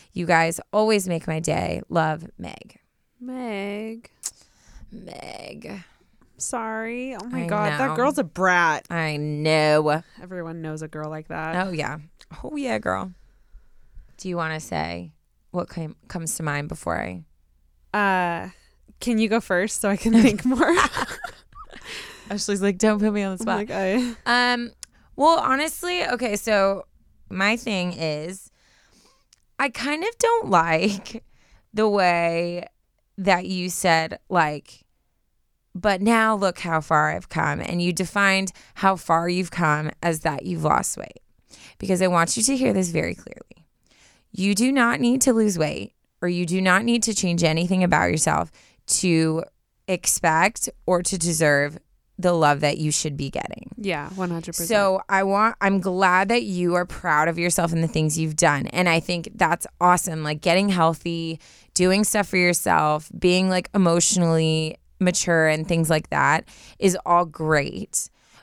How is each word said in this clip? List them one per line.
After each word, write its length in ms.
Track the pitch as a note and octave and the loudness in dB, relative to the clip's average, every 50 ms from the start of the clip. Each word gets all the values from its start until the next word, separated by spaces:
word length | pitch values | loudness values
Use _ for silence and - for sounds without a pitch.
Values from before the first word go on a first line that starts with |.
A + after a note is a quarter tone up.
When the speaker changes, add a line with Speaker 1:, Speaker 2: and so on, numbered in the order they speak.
| - _ - | -20 _ -10
Speaker 1:
You 120 | F3+ F3 | -6 -2
guys 340 | E3+ E3+ E3 E3 E3 E3 - - _ - | 2 2 4 2 2 -2 -6 -8 _ 0
always 340 | G#3+ G#3+ A3 A3 G3+ F#3 F#3 | 0 2 2 2 0 0 -2
make 200 | E3+ D#3+ - - | -4 -4 -4 -4
my 120 | D#3+ D#3+ | -4 -4
day. 440 | E3 D#3+ - - F2+ - E2 - - - | -2 -2 -2 -2 -2 -4 -6 -6 -6 -2
Love, 360 | E3+ E3 D#3+ D#3 D#3 D#3+ D#3+ - - - | 0 0 0 0 -2 -4 -8 -16 -16 -14
Meg. 400 | - - - - - - - _ _ _ _ _ _ _ _ - | -14 -12 -14 -14 -20 -20 -20 _ _ _ _ _ _ _ _ -18
Speaker 2:
Meg. 880 | B3 B3+ B3+ B3+ B3+ A#3 G#3 G3 G3+ G3+ G3+ G#3 A3 A3 A3+ A#3 - - _ _ - - - _ - _ _ _ _ - - - - - | -14 -12 -10 -10 -8 -8 -8 -6 -8 -8 -8 -8 -10 -10 -12 -14 -18 -20 _ _ -14 -14 -14 _ -20 _ _ _ _ -20 -20 -20 -20 -20
Speaker 1:
Meg. 920 | - - F3+ F3 - - - - - - - - - D3 - - G3+ F#3+ E3+ _ _ _ _ _ _ _ _ _ _ - | -20 -18 -18 -18 -16 -16 -16 -16 -16 -16 -16 -16 -18 -16 -14 -14 -14 -14 -16 _ _ _ _ _ _ _ _ _ _ -12
Speaker 2:
Sorry. 720 | - - - A#3+ A3 A3 A3 A3 A3 A3+ A#3 B3 B3+ C4+ B3+ | -10 -8 -6 -6 -6 -6 -8 -8 -8 -8 -8 -8 -8 -10 -10
Oh 80 | G3+ - | -12 -12
my 180 | B3 B3 - E3+ | -8 -6 -6 -4
Speaker 1:
I 40 | E3+ | -2
Speaker 2:
God. 240 | G#3 G#3 D#3+ D#3 D3 | -2 0 0 0 0
Speaker 1:
know. 40 | D3 C4+ C4+ | 0 -2 -2
Speaker 2:
That 80 | D#3 | 0
girl's 220 | G3 B3 D4 C#4+ D4 | 0 0 0 2 0
a 60 | G#3 | -2
brat. 640 | D#3 - F3+ F#3 F#3 F3+ F3 E3+ D#3+ D3+ - - - | -4 -2 0 2 4 4 4 4 2 2 0 -4 -6
Speaker 1:
I 280 | E3+ E3 D#3+ D#3 D3+ D3 | -6 -4 -4 -4 -4 -4
know. 840 | D3+ D3+ D3 D3 D3+ D#3 D#3 D#3 D3+ D3+ D3+ D3+ D3+ D3+ D3 D#3+ - _ - - | -4 -4 -4 -2 2 2 4 4 4 4 4 4 4 2 0 -2 -4 _ -20 -20
Speaker 2:
Everyone 440 | F#3 F3+ F#3 F3+ E3 E3 E3 E3 D#3+ | -18 -14 -12 -10 -10 -10 -10 -10 -10
knows 180 | D#3 D#3 D#3 | -10 -10 -10
a 60 | D#3+ D#3 | -10 -12
girl 240 | D#3 D3+ D3+ D3+ | -10 -10 -10 -10
like 160 | D#3 D#3 D#3 - | -10 -12 -12 -10
that. 400 | E3 D#3+ D#3 D#3+ E3 F3+ F#3+ F#3+ | -10 -8 -8 -6 -4 -4 -4 -4
Speaker 1:
Oh, 20 | |
yeah. 280 | F3 D3+ - - C#3+ D#3 D3 E3+ _ - - - - - - | -4 -6 -6 -6 -8 -10 -14 -20 _ -20 -20 -20 -18 -14 -12
Oh, 120 | C4+ D4+ | -10 -8
yeah, 240 | C#4+ C#4 B3 A3 G#3+ | -6 -4 -4 -4 -2
girl. 320 | - - - F#3+ F#3+ F#3 F3 - - - _ _ _ _ - - _ - - - - - - - - - - - | -2 -2 -2 -2 -4 -8 -12 -18 -20 -20 _ _ _ _ -20 -20 _ -20 -20 -20 -20 -20 -20 -20 -20 -20 -18 -12
Do 100 | - F#3 | -8 -6
you 80 | F3 E3+ | -4 -4
wanna 220 | E3 D#3+ D#3 D#3 | -4 -4 -6 -8
say 520 | D#3 - - D#3+ - - - - F3+ D#3+ - _ _ _ _ _ _ _ | -8 -6 -4 -4 -4 -4 -6 -8 -12 -14 -18 _ _ _ _ _ _ _
what 180 | - F3+ F3 - | -6 -6 -6 -6
came, 260 | - E3 D#3+ D#3 - _ _ - | -8 -10 -10 -10 -12 _ _ -12
comes 280 | - F3 E3 D#3+ - - | -10 -8 -8 -8 -8 -6
to 60 | D#3+ | -4
mind 240 | D3+ C#3+ C#3+ D3 D3+ | -4 -4 -4 -6 -8
before 300 | D#3+ - - - E2 - | -10 -8 -6 -4 -4 -4
I 240 | - - - E3+ D#3 _ _ _ _ _ _ _ _ _ _ _ _ _ - | -4 -6 -10 -12 -16 _ _ _ _ _ _ _ _ _ _ _ _ _ -4
Speaker 2:
Uh, 560 | G#3 G3+ G3 F#3+ F#3 F3 F3 E3+ E3+ F#3+ F#3 - _ _ _ _ _ _ - - - | -2 0 0 0 0 0 -2 -4 -6 -8 -12 -16 _ _ _ _ _ _ -20 -16 -8
can 200 | - B3 A#3 G#3+ | -4 -2 0 2
you 100 | A3+ G3+ | 2 2
go 100 | A3 A3+ | 2 0
first 400 | - - F#3+ F3 G3 G#3+ - - | 0 0 0 0 0 0 -2 -2
so 100 | - G3 | -2 -2
I 60 | G3+ - | -2 0
can 140 | - A3+ A3 | 0 4 6
think 300 | A3+ A3 A#3+ G#3 G#3 - | 6 6 6 4 4 0
Speaker 1:
<laughs> 80 | B3+ C4 | 0 2
Speaker 2:
more? 220 | A#3 F4 D#4+ E4+ - - - - - - - - - G5 - - - _ _ - - - - - - - - - - - - - - - - | 2 4 4 4 4 2 0 0 -4 -6 -6 -8 -12 -14 -16 -16 -18 _ _ -20 -20 -20 -18 -20 -20 -16 -16 -14 -14 -14 -16 -18 -18 -12 -8
Speaker 1:
Ashley's 320 | G3+ G3+ - - G3+ F#3+ | -8 -6 -4 -2 -2 0
like, 160 | G3 G3+ F#3+ F3+ | 0 0 0 2
"Don't 220 | A3 A3 G#3+ G#3 | 2 2 4 4
put 140 | G#3 G#3+ G#3 | 2 0 0
me 100 | G#3 G3 | 0 -2
on 140 | G3 F#3+ F3 | -4 -4 -6
the 60 | A3+ | -4
Speaker 2:
I'm 240 | A3 F#3 G3 G#3 - | -2 -2 -2 -2 -4
Speaker 1:
spot." 20 | |
Speaker 2:
like, 20 | - G3 F#3+ F#3 G3+ B3+ B3 A#3+ A3+ - - | -4 -2 0 0 0 0 -2 -2 -6 -6 -2
I 280 | - A#3+ B3 B3 B3 B3 | 0 2 2 2 2 0
Speaker 1:
Um, 180 | A#3+ A#3+ A#3 - - - - _ _ _ _ - | -2 -4 -8 -12 -16 -20 -20 _ _ _ _ -4
well, 240 | C4 C#4 D#4+ E4 D#4+ | 2 4 4 4 4
honestly, 680 | - - C4 C#4 D#4 D#4+ - - F4 F4+ F4+ F4+ - | 2 2 0 0 -2 -4 -6 -6 -6 -4 -4 -2 -2
okay, 300 | - B3 A#3 B3+ A3+ G#3 | -2 -2 -2 -2 -4 -4
so 500 | G3+ - A3+ G#3+ G3+ G3 G3 G3 F#3+ - _ _ _ _ _ _ _ - - | -4 -2 0 2 2 2 2 0 -2 -8 _ _ _ _ _ _ _ -16 -10
my 260 | F#3 F#3 G3 G#3 A3+ | -4 -2 0 0 0
thing 380 | A3+ - A3 G#3 F#3 F3+ F3+ F3+ | -2 -2 -4 -4 -2 -2 -4 -4
is, 580 | - E3 D#3 D3+ D3+ D#3 F3 F#3+ - - - _ _ _ _ _ _ _ _ _ _ _ _ _ _ _ _ _ _ _ _ _ - | -4 -4 -4 -4 -4 -6 -10 -12 -14 -18 -20 _ _ _ _ _ _ _ _ _ _ _ _ _ _ _ _ _ _ _ _ _ -4
I 100 | C4+ C#4 | -4 -4
kind 340 | - - A#3 C#4+ D4+ D#4 F4+ | -4 -4 -4 -4 -4 -4 -4
of 140 | A4+ A#4 - | -6 -4 -2
don't 320 | - A#4 A#4 A4+ - - | 0 2 2 2 2 2
<laughs> 0 | |
like 720 | F#3 E3+ E3 E3+ D#3+ D#3+ F#3 G#3+ G3 F#3+ - - - A3+ - _ _ _ _ _ _ - _ _ - | 4 4 4 4 2 2 2 0 -2 -4 -10 -12 -16 -16 -18 _ _ _ _ _ _ -20 _ _ -2
the 140 | G#3 A3 G#3+ | 0 2 2
way 800 | G3+ G3+ F#3 F3+ F3 E3+ E3+ E3+ E3+ E3+ F3 F3 F3 F3 - - _ _ _ _ _ _ _ _ _ - | 4 4 4 4 4 2 2 0 0 -2 -2 -4 -6 -8 -10 -12 _ _ _ _ _ _ _ _ _ -4
that 280 | F#3 G3 F#3 F3+ F#3 | 2 2 2 2 2
you 240 | F#3+ F#3+ F#3 F3+ F3+ | -2 -4 -4 -4 -4
said, 500 | F3 - - F3+ E3 D#3+ D#3+ D#3+ - - _ - | -4 0 2 2 4 2 2 -2 -8 -12 _ -2
like, 520 | F#3 F3 D#3 D3+ D3+ - - - - - _ _ _ _ _ _ _ _ _ _ _ _ _ _ _ _ _ _ - | 0 0 2 0 -2 -8 -12 -16 -20 -20 _ _ _ _ _ _ _ _ _ _ _ _ _ _ _ _ _ _ -8
"But 280 | F3+ F3 G#3 G3 F#3 | -2 0 0 2 2
now 340 | G3+ A3+ A#3 A3+ A3 A3 A3 | 4 4 4 4 4 2 2
look 240 | G3 G3 F#3 F3 - | 2 0 -2 -2 -2
how 220 | - F3 E3 D#3+ | -4 -2 -2 -2
far 300 | D3+ - E3 D3+ D3+ D3+ | 0 2 2 2 2 2
I've 180 | E3 F3+ - - | 0 -4 -8 -6
come," 320 | - D#3+ D#3+ D3 D3 - | -4 -2 -2 -2 -2 -4
and 200 | - - F3 F3 | -4 -4 -2 -2
you 120 | F3 F3+ F3 | 0 0 0
defined 580 | - F#3 - - G3+ G3+ G3 F#3+ F#3+ F#3+ F#3 - - - - - | -2 -4 -4 0 0 2 2 2 2 0 -4 -8 -12 -20 -20 -8
how 200 | - G3 F#3+ F#3+ | 0 2 2 2
far 340 | F3 - - E3 E3 E3+ F3+ | 0 0 0 2 2 2 2
you've 220 | F3+ F3+ F3+ E3 | 0 0 -2 -4
come 400 | - E3+ E3+ D3+ D3 D3+ D3+ D3+ - - - | -2 0 2 2 2 2 0 -4 -6 -4 -2
as 180 | E3+ D#3+ D#3 | -2 -2 0
that 240 | - D#3+ C#3+ C3+ - | -2 -4 -4 -4 -6
you've 180 | - F3 D#3+ D#3 | -6 -4 -2 0
lost 340 | D3+ - - - - - - | 2 2 2 2 -2 -6 -8
weight. 240 | G1+ - - - _ _ _ _ _ _ - - - - - - | -10 -14 -16 -20 _ _ _ _ _ _ -20 -20 -20 -20 -16 -8
Because 220 | F#3+ F#3+ F#3 F3 | -2 -2 0 2
I 60 | F#3 F3+ | 2 2
want 280 | F3+ E3+ E3+ E3+ - | 4 2 2 2 0
you 80 | A3+ A3 | 0 0
to 140 | C4 C#4 B3 | 0 2 2
hear 160 | C4 A#3+ G3+ | 2 2 2
this 160 | F#3+ F#3 E3+ | 2 0 0
very 260 | E3 D#3 E3 E3+ F3 | 0 -2 -2 -2 -4
clearly. 500 | - - - - - - - - _ _ _ _ _ _ _ _ _ _ _ _ _ _ _ | -8 -12 -18 -18 -18 -20 -20 -20 _ _ _ _ _ _ _ _ _ _ _ _ _ _ _
You 220 | - - F#3 G3+ G#3 | -6 -2 0 0 2
do 180 | G3 A#3+ C4 | 2 2 2
not 280 | C#4 C4+ A#3 A#3 - - | 4 4 4 2 2 2
need 220 | B3 A#3+ B3+ C4 | 2 2 2 4
to 120 | - C4+ A#3 | 4 4 4
lose 240 | A3+ A3 G#3 F3+ E3 | 4 4 2 2 0
weight, 360 | D3+ D3 - - - - _ _ _ _ _ - | -2 -2 -2 -6 -10 -12 _ _ _ _ _ -6
or 60 | E3+ F3 | -4 -2
you 180 | F3 F3 F3+ | -2 -2 -2
do 140 | D#3+ F3+ F#3+ | -2 0 0
not 220 | F#3 F#3 F3+ G3 A3+ | 4 4 4 4 4
need 200 | A#3+ A#3 A#3 G#3+ | 2 0 2 0
to 100 | A#3 G3+ | 0 -2
change 300 | - - F3+ E3+ E3+ F3+ | 0 0 0 0 2 2
anything 400 | D#3 D#3 D#3+ F3 F3 F#3 F#3 F#3 | 2 2 2 0 0 2 2 2
about 280 | F3+ D3+ D3+ - F3 | 4 4 2 2 2
yourself 400 | - D#3+ - D3+ D3+ D3+ - - - - _ _ _ _ _ - | 0 0 0 0 0 0 -2 -4 -8 -20 _ _ _ _ _ -4
to 560 | - - - F3+ E3 D#3+ D#3+ D#3+ D#3 D#3+ - - _ _ _ _ _ _ _ - | -2 0 2 2 4 4 2 2 0 -2 -6 -8 _ _ _ _ _ _ _ -6
expect 800 | F#3 F3 - - - - - E3 D#3+ D#3+ F3+ G#3+ - - - - - - - | -4 -4 -2 -2 -2 0 2 2 4 4 2 2 0 -2 -8 -8 -8 -6 -2
or 160 | - F3+ F3 | 0 0 0
to 160 | E3+ - G3 F3 | 0 -2 -4 -2
deserve 600 | D#3+ F3 D#3+ D#3 D#3+ D3 C#3+ C#3 C#3+ D3 D#3 - _ _ _ _ _ _ _ - | -2 -2 0 2 4 4 4 4 2 -2 -4 -10 _ _ _ _ _ _ _ -2
the 140 | F3+ F3+ F3 | 0 2 4
love 280 | E3 D3+ D3 C#3+ C#3 | 4 4 4 4 4
that 180 | D3 C#3+ C#3+ - | 2 0 0 0
you 120 | D#3 D3+ | -2 -2
should 240 | D3+ - - D#3 C#3 | -2 -2 -2 -4 -6
be 140 | D3 C#3 C3+ | -6 -8 -6
getting. 420 | - - - - - - - - - - | -6 -6 -8 -8 -10 -14 -16 -16 -14 -10
Speaker 2:
Yeah, 320 | G#3 G3 E3 D3 C#3+ - | -6 -6 -4 -6 -6 -10
one 200 | F#3 F#3+ F#3 F3 | -8 -6 -4 -4
hundred 220 | E3+ E3 D#3+ F#3 D#3+ | -4 -4 -6 -8 -8
percent. 140 | - E3+ E3+ | -6 -2 0
Speaker 1:
So 320 | A3+ G3+ G3+ F#3+ F#3+ F#3+ - - | 2 2 4 2 0 0 -2 0
I 140 | G3 F#3+ G3 | 0 2 2
want, 320 | G3 G3 G3+ G#3+ A3+ - - | 2 2 2 2 2 0 0
I'm 180 | G3 G3 G3 F#3+ | 0 0 2 2
glad 500 | F3+ G3 F3+ F#3 G3 F3+ F3+ F#3 G3 G3 | 0 -2 0 2 4 4 4 4 2 2
that 140 | A#3 A#3+ A#3 | 0 0 0
you 300 | G3+ F#3 F3+ F3 F3 F3 | -2 -4 -2 0 0 2
are 120 | F3 F3+ | 0 -2
proud 420 | - - - - F3 D3+ D3+ D#3 E3+ | -2 -8 -6 -2 0 2 2 2 2
of 100 | D#3+ E3+ | 0 0
yourself 340 | E3+ F3 E3 - E3+ E3 | 0 0 0 0 0 0
and 120 | E3+ E3 E3 | 0 0 0
the 40 | D#3 | 0
things 300 | - D#3+ D#3 D#3 D3+ D#3+ | 0 0 0 0 0 -2
you've 180 | D#3+ D#3 D#3 | -2 -4 0
done. 300 | - E3+ D3+ D3 C3+ - - | 2 4 4 4 2 -2 -4
And 220 | - E3+ F#3 F3 | -2 0 2 2
I 100 | E3 E3 | 2 0
think 300 | - - F3+ E3+ E3 - - | 0 -2 -6 -6 -6 -6 -2
that's 320 | - F3+ D#3 E3+ - - - _ - | 0 2 2 2 0 -4 -8 _ 2
awesome. 440 | F3 F3+ F3+ F3 - F#3 D#3+ D#3+ D3+ | 4 4 4 4 2 -2 -4 -4 -4
Like, 180 | D3+ D3+ D3 | -4 -4 -2
getting 280 | - F3 E3+ F#3+ G3+ G3+ | 2 2 4 4 4 2
healthy, 680 | F#3 F3+ D#3+ E3 D#3+ D#3+ - F3 E3+ E3 E3 D#3+ D#3+ D3+ - - - - _ _ - | 2 4 4 2 2 0 -4 -6 -6 -4 -6 -6 -8 -10 -12 -20 -20 -20 _ _ 0
doing 280 | - F3+ F#3 F#3+ G3+ G#3+ | 2 4 4 4 4 2
stuff 240 | - - G#3 F#3+ - | 2 2 0 0 0
for 100 | - F3+ | 2 2
yourself, 720 | F3+ F3 F3 - - F#3+ E3+ D#3 D#3 D3+ D3+ D3+ D3+ - - - | 4 4 2 2 2 2 4 4 4 2 0 -2 -4 -8 -6 0
being, 320 | - F3+ F3+ F#3 F#3 F#3 | 2 4 4 4 4 2
like, 200 | F#3 F#3 F3+ - - | 2 0 -2 0 2
emotionally 1040 | G#3 F#3 E3+ E3+ F3 E3+ - - F#3 F3 E3 E3 D#3+ D#3+ D#3+ D#3 D#3+ D#3 D#3 - - _ _ _ - | 4 4 4 4 4 2 2 2 2 4 4 4 4 2 2 2 0 -2 -4 -8 -10 _ _ _ -2
mature 480 | F#3 F3+ F3 - - F3 E3+ D#3+ D#3+ D#3 | 0 0 0 0 0 2 4 4 4 4
and 200 | D#3 D#3 D#3+ - | 2 0 0 0
things 240 | E3+ E3 D#3+ D3+ | 0 0 2 2
like 180 | D#3+ D#3 - - | 2 0 0 -2
that 360 | D3+ C#3+ C#3 C#3 D3+ D#3+ - - - - - - - - | 0 2 2 2 2 0 -2 -6 -18 -20 -20 -20 -6 0
is 180 | G3+ F#3+ F3+ - - | 2 2 2 2 0
all 200 | - F3 F3 F3+ | 2 2 2 2
great. 840 | D#3+ D3+ - D#3+ D#3 D#3 D3 C#3 C#3+ - F#3 - - - - - - _ _ _ _ _ - | 0 -4 -4 0 2 2 2 2 0 -6 -10 -10 -6 -6 -6 -6 -8 _ _ _ _ _ -20